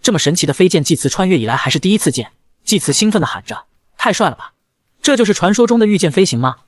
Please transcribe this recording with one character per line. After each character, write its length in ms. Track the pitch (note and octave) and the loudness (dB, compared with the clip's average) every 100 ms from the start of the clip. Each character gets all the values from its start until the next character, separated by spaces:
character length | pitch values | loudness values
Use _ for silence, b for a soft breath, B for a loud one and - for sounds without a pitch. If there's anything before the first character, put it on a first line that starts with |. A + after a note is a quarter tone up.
这 120 | - | 0
么 60 | F#3 | 0
神 160 | - | 0
奇 120 | C#3+ D3 | 0 -2
的 60 | |
飞 160 | C#3 F#3 | 2 2
剑 160 | F3 | 2
祭 100 | C#3+ | 0
司 140 | D#3+ C#3 | -2 -2
穿 200 | - F#3 | -2 0
越 80 | F3 | 0
以 80 | |
来 120 | A2 A#2+ | 0 -4
还 120 | C#3 | -2
是 100 | C#3+ | -2
第 100 | F#3 | 0
一 80 | G#3 | 0
次 140 | - | 0
见。 180 | B2+ A2 _ _ _ | -4 -8 _ _ _
祭 140 | - G#3 | -4 -2
司 140 | - | 0
兴 180 | C#3 A3 | 0 0
奋 100 | A3 | 0
地 60 | - | -2
喊 160 | - | -8
着 200 | - - - _ _ _ | -12 -16 -16 _ _ _
：“太 140 | B3 | -4
帅 180 | - G3 | 0 -2
了 60 | - | -4
吧！ 160 | - _ _ _ _ _ | -18 _ _ _ _ _
这 140 | - C4 | 0 2
就 80 | |
是 100 | G#3+ | 2
传 180 | G3+ F3 | 2 0
说 140 | G#3 A#3 | 2 2
中 140 | A#3 | 4
的 60 | G#3+ | 2
御 120 | G3+ | 2
剑 140 | E3+ | 0
飞 120 | C#3+ | 0
行 140 | F#3+ A#2+ | 0 0
吗？” 200 | C3 B2 | -4 -6